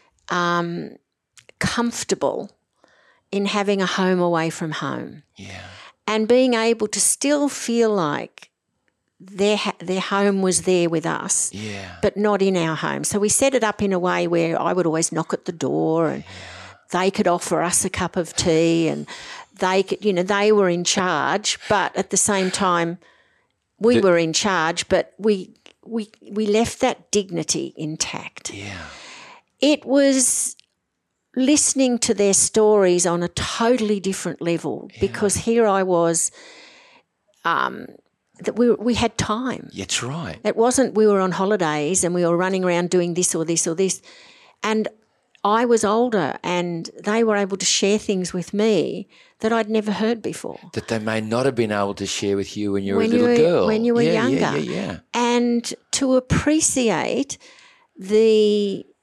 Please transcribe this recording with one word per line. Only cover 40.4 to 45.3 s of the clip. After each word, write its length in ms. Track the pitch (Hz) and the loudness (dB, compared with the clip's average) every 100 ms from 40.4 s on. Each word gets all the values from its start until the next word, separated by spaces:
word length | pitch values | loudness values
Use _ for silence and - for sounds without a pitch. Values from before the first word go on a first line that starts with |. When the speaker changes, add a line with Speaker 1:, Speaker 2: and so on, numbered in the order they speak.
Speaker 1:
It 120 | 214 220 | -4 0
wasn't 380 | 233 254 247 | 2 2 2
we 120 | 208 214 | 4 4
were 140 | 202 | 4
on 120 | 190 | 2
holidays 720 | 170 190 208 165 151 147 190 | 0 0 0 0 0 -2 0
and 100 | 170 | 0
we 100 | 175 | 0
were 120 | 170 170 | 2 2
running 260 | 185 190 | 0 0
around 240 | 180 175 175 | 0 0 2
doing 240 | 180 175 | 0 0
this 220 | 170 180 | 0 -2
or 100 | 165 | -2
this 220 | 160 165 - | -2 -2 -2
or 80 | |
this. 260 | 165 190 - - - - - - _ | 0 -2 -2 -12 -20 -20 -20 -20 _
And 260 | 208 220 208 - _ _ _ | -2 -2 -2 -8 _ _ _